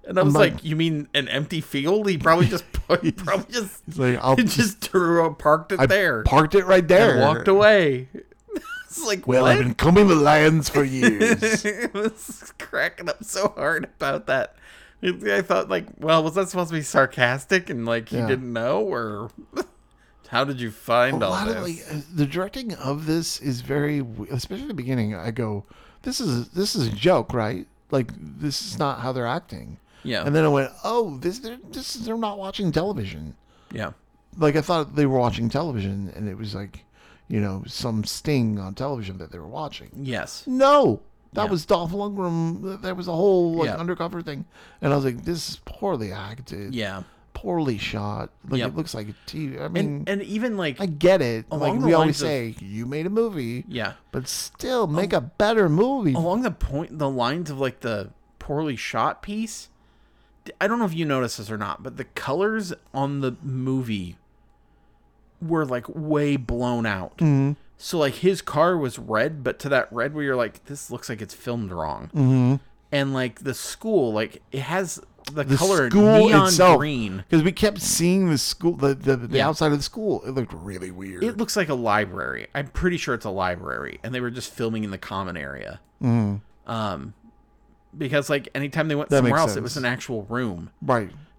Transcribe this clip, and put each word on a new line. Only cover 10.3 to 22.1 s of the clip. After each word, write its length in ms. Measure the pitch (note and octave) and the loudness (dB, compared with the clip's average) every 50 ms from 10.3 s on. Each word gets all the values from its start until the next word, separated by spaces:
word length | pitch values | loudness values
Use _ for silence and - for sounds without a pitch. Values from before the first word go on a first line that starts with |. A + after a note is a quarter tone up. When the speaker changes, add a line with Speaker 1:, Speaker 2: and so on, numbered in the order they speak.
| D3+ D#3 D3+ D#3 D#3+ D#3+ C#3 - | 8 8 8 6 6 4 2 2
Speaker 2:
for 160 | - D3+ C#3+ | 2 2 2
Speaker 1:
<laughs> 0 | |
Speaker 2:
years." 800 | C3+ C3 C3 B2 A#2+ - G#2 G#3+ A#3 A3 G#3+ G#3+ A3 A3 G#3+ - | 2 2 4 4 4 4 4 4 4 4 2 2 0 0 0 -2
Speaker 1:
It 300 | G#3 G#3 G3 A#3+ A3 - | -4 -6 -4 -8 -6 -4
was 580 | G3 G#3+ A3 G#3+ - - - - - - - - _ | -2 -4 -4 -4 -6 -16 -16 -16 -16 -18 -20 -16 _
cracking 500 | - - - - C#3 F3 - - F3 E3+ | -16 -8 -4 -4 -4 -4 -6 -8 -8 -8
up 160 | - - - | -8 -8 -10
so 240 | - - F#3+ G3 - - | -8 -4 -2 -2 -2 -2
hard 280 | - C#3+ D3 E3 D3+ C3 | -2 -2 -2 -2 -2 -4
about 420 | - _ _ D#3 C#3 C#3+ - - | -8 _ _ -4 -4 -4 -4 -2
that. 280 | - C3+ C3 A#2 - - _ - - - - - - _ _ | -2 0 0 0 -4 -8 _ -20 -20 -20 -20 -20 -20 _ _
I 380 | - F3 F3+ F3+ G#3 G#3 G3 G3+ | -4 -4 -4 -2 -2 0 0 0
thought, 300 | F3 - F3+ F#3+ - - | 0 0 0 0 0 0
like, 160 | F#2+ F2 - - - - | -4 -4 -4 -8 -14 -6
well, 240 | C3+ D#3 D#3+ E3 | 0 2 4 4
was 120 | D#3 D#3+ D3+ | 4 2 0
that 160 | F#3+ F#3+ F3 | 0 -2 0
supposed 180 | - F#3 F3 D#3+ | -2 -4 -4 -2
to 60 | E3 | -4
be 60 | D#3+ | -6
sarcastic 880 | C#3+ - - C#3+ C3+ B2+ - - B2+ A#2+ B2+ C#3 - _ F#3+ F#3 F3+ - | -6 0 2 2 2 2 2 0 0 0 0 -2 -2 _ 0 0 0 -2
and, 160 | D3+ A#2+ A2+ | -8 -6 -2
like, 240 | A#2 A#2 A#2 A2+ - | -2 -2 -2 -2 -4
he 80 | - B2 | -4 -2
Speaker 2:
Yeah. 80 | A#2 B2 | 0 0
Speaker 1:
didn't 240 | C3+ B2+ C3 B2 | 0 -2 -2 -6
know? 300 | A#2 A2+ A2+ B2 D3+ G3 | -6 -4 -2 0 0 0
Or 480 | A3 G3 C#3+ A#2+ A#2 A2 G#2 G2+ G#2+ - _ - - _ - | 0 -2 -2 -4 -4 -6 -8 -8 -10 -12 _ -18 -20 _ -8
<laughs> 720 | B3+ - - _ _ _ _ _ _ _ _ _ _ _ - | -8 -8 -8 _ _ _ _ _ _ _ _ _ _ _ -4
how 160 | - A#2 C3+ | -2 -2 -2
did 160 | C#3 C#3 B2+ | -2 -4 -6
you 100 | B2 A2+ | -8 -10
find 520 | G#2 - - - A#2 A#2+ B2 C3 C3+ B2+ | -10 -12 -4 0 4 4 4 4 2 0
Speaker 2:
A 20 | A2 | 0
Speaker 1:
all 60 | F#2+ | 0
Speaker 2:
lot 140 | F#2 F#2+ G2+ | 0 -2 -2
Speaker 1:
this? 100 | G#2 F#2 | -2 -4
Speaker 2:
of, 60 | F#2 | -4
like, 160 | - F3 E3 E3 - D#3 | -6 -8 -10 -10 -12 -10
uh, 100 | D#3 D3+ C#3+ - | -10 -10 -10 -8